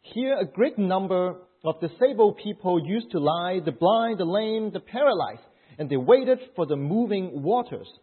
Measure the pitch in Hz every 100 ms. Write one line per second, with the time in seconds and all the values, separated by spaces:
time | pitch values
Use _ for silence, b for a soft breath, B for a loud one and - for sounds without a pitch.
0 | - 220 262 269 180 - 240 - 190 190
1 | 190 185 180 175 - _ 160 160 170 -
2 | 254 226 208 208 208 208 185 175 147 214
3 | 233 175 147 170 175 185 160 127 175 226
4 | 233 214 170 196 220 220 214 185 - 240
5 | 285 208 120 110 _ b b b 151 135
6 | 127 269 254 254 - - 156 143 143 208
7 | 233 196 185 143 139 240 - 135 - -